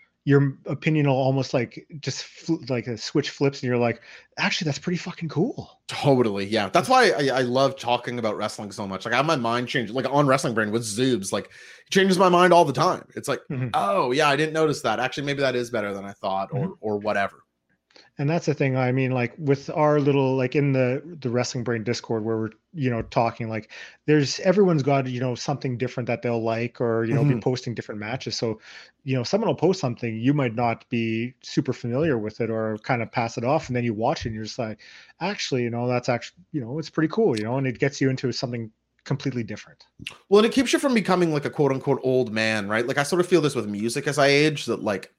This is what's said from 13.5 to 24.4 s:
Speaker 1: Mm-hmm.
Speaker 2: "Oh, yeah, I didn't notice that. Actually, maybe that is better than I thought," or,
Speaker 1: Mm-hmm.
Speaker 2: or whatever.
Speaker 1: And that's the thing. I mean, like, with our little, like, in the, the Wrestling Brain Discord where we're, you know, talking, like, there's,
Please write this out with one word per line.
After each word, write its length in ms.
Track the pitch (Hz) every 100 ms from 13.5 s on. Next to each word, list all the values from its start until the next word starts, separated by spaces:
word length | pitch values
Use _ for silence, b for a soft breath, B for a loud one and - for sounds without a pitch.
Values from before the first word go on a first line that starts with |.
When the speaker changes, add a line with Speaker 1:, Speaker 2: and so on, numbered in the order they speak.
Speaker 1:
Mm-hmm. 200 | 143 127
Speaker 2:
"Oh, 380 | 151 185 196 139
yeah, 160 | 131 151
I 80 | 139
didn't 160 | 156
notice 300 | 156 160 143
that. 180 | 123 107
Actually, 240 | 123 - 143
maybe 140 | 139
that 160 | 139 123
is 140 | 120
better 220 | 120 104
than 120 | 98
I 80 | 98
thought," 380 | 101 101 95 98
or, 60 | 127
Speaker 1:
Mm-hmm. 120 | 175 -
Speaker 2:
or 180 | 107 104
whatever. 420 | 104 101 98 - _ _ _ _ _ b b -
Speaker 1:
And 140 | 143
that's 160 | 165 160
the 80 |
thing. 220 | 143 139 131
I 160 | 127
mean, 180 | 127 131
like, 240 | 127 120 -
with 300 | 151 139 139
our 280 | 160 151 151
little, 380 | 139 139 135 131
like, 180 | 127
in 180 | 151 143
the, 300 | 131 127 131 156 170
the 100 | 131
Wrestling 340 | 117 120 131
Brain 180 | 117 117
Discord 420 | 107 117 - 113
where 140 | 107 113
we're, 120 | 110 - _
you 160 | 170 127
know, 140 | 117
talking, 460 | - - 117 113 113
like, 240 | 110 - B B B -
there's, 320 | 151 135 -